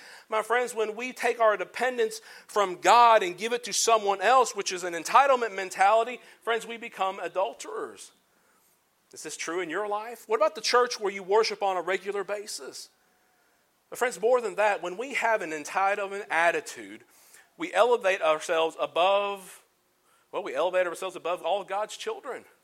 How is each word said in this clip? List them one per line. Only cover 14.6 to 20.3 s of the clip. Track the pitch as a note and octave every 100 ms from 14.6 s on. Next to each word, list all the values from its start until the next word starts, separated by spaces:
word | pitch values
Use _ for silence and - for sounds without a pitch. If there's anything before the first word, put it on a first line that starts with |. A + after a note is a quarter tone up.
| G#3 F3+
when | F3 F#3
we | C4+ A#3
have | A#3 G#3+
an | E3
entitlement | D#3 C#3+ F#3+ G3 G3+ G3 G3+ -
attitude, | D#3 E3+ D#3+ - A#2+ G2 A2 _ _ _ - _ -
we | E3+
elevate | F3+ A#3+ A#3 F#3+ F#3+
ourselves | D#3+ D#3 - E3 D#3+ D#3
above, | D3 E3 F#3+ G3+ G3+ G3 F#3 - _ _ _ _ _ _ _